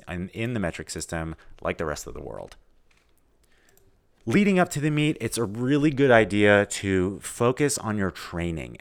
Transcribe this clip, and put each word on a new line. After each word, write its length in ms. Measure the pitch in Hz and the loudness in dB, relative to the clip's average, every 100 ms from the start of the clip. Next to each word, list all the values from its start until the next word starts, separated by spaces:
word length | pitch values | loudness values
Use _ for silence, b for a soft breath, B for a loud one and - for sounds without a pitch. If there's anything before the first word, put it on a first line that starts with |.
| - | -10
in, 200 | 87 92 | -10 -8
in 260 | 92 117 | -8 -6
the 60 | 120 | -4
metric 280 | 85 - 80 | -6 -6 -12
system 460 | 85 - 85 80 78 b b | -12 -8 -8 -8 -10 b b
like 180 | 85 90 | -8 -6
the 60 | |
rest 220 | 80 73 - | -6 -8 -10
of 80 | |
the 80 | - | -14
world. 320 | 71 52 50 - _ _ _ _ _ _ _ _ b b b b b _ _ _ | -14 -14 -16 -20 _ _ _ _ _ _ _ _ b b b b b _ _ _
Leading 360 | 117 151 202 185 | 0 2 4 4
up 100 | 175 | 2
to 80 | 147 | 0
the 120 | 151 | -2
meet, 260 | 151 151 - | 0 0 0
it's 160 | 113 - | -4 -4
a 60 | |
really 480 | 107 110 127 147 151 | -4 -4 0 2 2
good 220 | 131 139 | 4 6
idea 520 | 117 104 101 104 101 104 | 6 6 4 6 6 4
to 520 | - 98 95 92 98 | -2 0 2 2 -2
focus 580 | - - 120 135 147 - | -10 -2 0 0 -2 -2
on 220 | 110 107 | -4 -2
your 140 | 95 | -4
training. 640 | - - 85 85 80 62 57 | -6 -10 -6 -6 -6 -10 -14